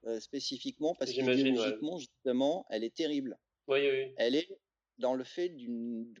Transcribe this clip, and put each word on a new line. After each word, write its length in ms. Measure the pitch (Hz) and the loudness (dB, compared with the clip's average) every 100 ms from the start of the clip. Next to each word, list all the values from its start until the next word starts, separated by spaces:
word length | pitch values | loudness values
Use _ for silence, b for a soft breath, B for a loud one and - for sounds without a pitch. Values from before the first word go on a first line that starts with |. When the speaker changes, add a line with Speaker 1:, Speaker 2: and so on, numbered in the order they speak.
| 113 | -6
Speaker 1:
euh, 120 | 113 | -6
spécifiquement 760 | - 139 - 127 139 - 151 | -6 -6 -6 -6 -8 -2 -2
parce 160 | 175 131 | -2 -2
Speaker 2:
J'imagine, 380 | 123 131 127 135 | 0 4 6 6
ouais. 40 | |
Speaker 1:
qu'idéologiquement, 460 | 123 107 107 151 175 | 4 2 0 -4 -6
justement, 640 | 131 _ 131 123 139 175 - | -10 _ 0 2 2 2 -2
elle 140 | 110 | -4
est 100 | 117 | -2
terrible. 440 | - 156 147 131 104 _ _ - | -2 -2 -2 -4 -8 _ _ 0
Speaker 2:
Oui, 120 | 139 143 | 4 4
oui. 260 | 135 131 - | 2 0 0
Speaker 1:
Elle 180 | 117 | 2
est 140 | 139 180 196 _ _ _ - | 2 0 -8 _ _ _ -4
dans 180 | 123 | 0
le 100 | 131 | 0
fait 260 | 127 - 180 | -4 -4 -4
d'une, 600 | 151 120 117 120 117 117 110 | -4 -6 -4 -4 -6 -8 -12